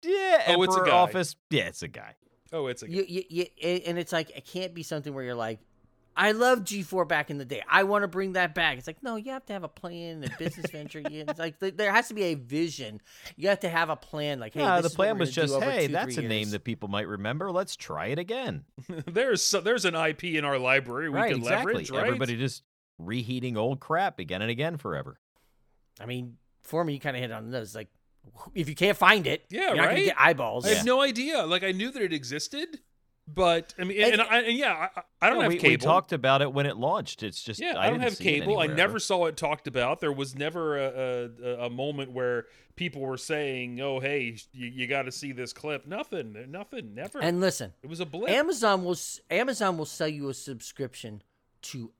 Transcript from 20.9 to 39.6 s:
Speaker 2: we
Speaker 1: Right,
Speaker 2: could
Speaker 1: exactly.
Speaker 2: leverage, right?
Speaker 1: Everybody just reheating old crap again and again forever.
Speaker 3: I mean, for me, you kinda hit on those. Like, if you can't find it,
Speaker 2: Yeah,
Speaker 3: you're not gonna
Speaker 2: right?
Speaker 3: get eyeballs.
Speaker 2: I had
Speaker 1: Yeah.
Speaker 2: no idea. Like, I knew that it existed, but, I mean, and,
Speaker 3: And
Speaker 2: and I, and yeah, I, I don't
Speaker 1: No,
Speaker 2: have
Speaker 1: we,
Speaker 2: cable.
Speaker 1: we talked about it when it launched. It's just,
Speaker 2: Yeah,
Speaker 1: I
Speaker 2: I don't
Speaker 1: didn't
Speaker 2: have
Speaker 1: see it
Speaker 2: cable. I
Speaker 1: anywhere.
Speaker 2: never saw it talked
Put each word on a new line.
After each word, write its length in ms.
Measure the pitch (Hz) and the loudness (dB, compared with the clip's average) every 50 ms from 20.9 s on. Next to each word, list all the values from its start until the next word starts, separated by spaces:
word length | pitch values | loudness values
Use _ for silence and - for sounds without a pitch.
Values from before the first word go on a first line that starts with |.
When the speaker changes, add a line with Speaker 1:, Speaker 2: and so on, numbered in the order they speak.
| 120 127 156 160 | -6 -4 -4 -2
Speaker 2:
we 60 | 139 | 0
Speaker 1:
Right, 120 | 170 220 233 151 | 2 2 2 2
Speaker 2:
could 60 | - 117 | 0 2
Speaker 1:
exactly. 320 | 117 - 214 254 190 226 | 2 0 2 2 0 0
Speaker 2:
leverage, 160 | 202 82 - | -2 -2 -2
right? 160 | - - - | -2 0 0
Speaker 1:
Everybody 300 | - - - 135 120 120 | 0 0 0 0 -2 -2
just 260 | 117 131 131 - - _ _ _ _ _ _ _ _ | -2 -2 -4 -4 -6 _ _ _ _ _ _ _ _
reheating 580 | 82 87 107 127 120 104 127 127 123 127 120 | -8 -6 -4 -4 -4 -4 -4 -4 -4 -4 -2
old 240 | 110 107 123 135 135 | 0 0 0 0 -2
crap 380 | - - 165 165 196 196 - - | -4 -2 0 0 0 0 -2 -4
again 200 | 92 73 90 92 | -8 -6 -4 -2
and 100 | 104 113 | -2 -2
again 260 | 117 117 143 165 175 147 | -2 0 -2 -2 -4 -4
forever. 400 | - 107 82 71 69 69 - _ _ _ _ _ _ _ _ _ _ _ _ _ _ _ _ - | -6 -6 -6 -6 -6 -8 -14 _ _ _ _ _ _ _ _ _ _ _ _ _ _ _ _ -16
Speaker 3:
I 60 | 98 | -10
mean, 300 | 117 123 127 123 123 117 - _ _ _ _ _ | -8 -8 -8 -8 -10 -14 -20 _ _ _ _ _
for 220 | - - 160 175 | -6 -4 -2 -2
me, 80 | 160 143 | -2 -4
you 60 | 139 | -4
kinda 180 | - 151 131 123 | -4 -6 -4 -4
hit 140 | 127 120 110 | -4 -6 -6
on 180 | 110 110 113 | -8 -10 -8
those. 240 | 123 127 110 98 107 | -6 -6 -8 -8 -10
Like, 140 | 113 110 - _ _ _ _ _ _ _ - - - - - - | -14 -14 -14 _ _ _ _ _ _ _ -20 -20 -20 -20 -12 -6
if 120 | 196 165 135 | -4 -4 -4
you 60 | 156 | 0
can't 240 | - 180 202 202 - | 2 4 2 4 8
find 260 | 202 185 214 214 170 131 | 8 8 8 8 6 0
it, 160 | 139 165 _ _ | -2 -4 _ _
Speaker 2:
Yeah, 180 | 180 - 381 370 | -6 -2 0 0
Speaker 3:
you're 80 | - | 4
not 60 | 151 165 | 4 4
gonna 100 | - 220 | 4 4
Speaker 2:
right? 100 | - 202 | 4 2
Speaker 3:
get 100 | 196 - - | 2 4 8
eyeballs. 440 | 131 156 170 131 131 113 107 120 127 | 8 8 8 6 0 -2 -2 -2 2
Speaker 2:
I 40 | 202 | 4
had 60 | 214 - | 4 4
Speaker 1:
Yeah. 40 | 226 | 4
Speaker 2:
no 180 | 233 247 262 | 4 4 4
idea. 460 | 277 277 247 220 254 285 320 285 190 | 4 2 2 0 -4 -2 0 -2 0
Like, 160 | 160 170 180 180 | 2 0 0 0
I 80 | 190 | 0
knew 220 | 185 185 208 254 262 | -2 -2 -2 -4 -2
that 100 | 277 214 | -2 -2
it 100 | 180 160 | -2 -2
existed, 680 | 151 135 120 131 151 - - - 277 320 339 320 285 _ _ _ _ _ _ _ _ _ - | -4 -4 -6 -8 -6 -6 -6 -6 -8 -8 -8 -10 -18 _ _ _ _ _ _ _ _ _ -12
but, 440 | 151 160 185 175 170 165 165 - - - | 0 4 4 6 6 4 0 -4 -8 -6
I 60 | 180 | -6
mean, 160 | 180 196 202 214 | -4 2 4 6
and, 100 | 233 220 | 6 6
Speaker 3:
And 60 | 214 226 | 6 4
Speaker 2:
and 80 | 220 | 4
I, 80 | 220 240 | 4 2
and 180 | 240 226 233 247 | 4 2 0 2
yeah, 300 | 294 247 185 156 160 190 - | 2 0 0 0 -2 -4 -4
I, 60 | - - _ _ _ - | -8 -12 _ _ _ 4
I 60 | 202 | 4
don't 100 | 254 339 | 6 6
Speaker 1:
No, 40 | 285 | 4
Speaker 2:
have 100 | 220 175 | 4 2
Speaker 1:
we, 60 | 175 | 6
Speaker 2:
cable. 120 | - 143 | 6 6
Speaker 1:
we 60 | 123 | 6
talked 360 | 120 120 147 160 185 185 _ - | 6 6 6 6 6 6 _ -4
about 300 | 151 120 131 135 135 143 | 0 4 6 6 6 4
it 100 | 143 131 | 2 2
when 140 | 139 143 | 0 0
it 100 | 143 127 | 0 0
launched. 460 | 104 120 147 175 220 233 - - - - | 0 0 0 0 0 -2 -6 -10 -8 -8
It's 180 | 104 87 - | -8 -8 -8
just, 200 | - - 110 - | -10 -10 -8 -6
Speaker 2:
Yeah, 140 | - 349 330 | -4 -4 -2
Speaker 1:
I 60 | - 95 | 2 2
Speaker 2:
I 20 | |
don't 80 | - 240 240 | 2 2 2
Speaker 1:
didn't 20 | 254 | 0
Speaker 2:
have 140 | 240 208 | -2 -2
Speaker 1:
see 80 | - 175 | 0 0
it 160 | 190 156 147 | 0 2 2
Speaker 2:
cable. 180 | 156 190 208 202 | 2 0 2 2
I 60 | 165 | 2
Speaker 1:
anywhere. 120 | 151 - | 0 2
Speaker 2:
never 220 | 156 - - 220 220 | 2 2 2 2 -2
saw 280 | - - 196 180 175 | -2 0 2 2 2
it 100 | 165 156 | 0 0
talked 320 | - 160 151 151 147 | -2 -2 -2 -2 -2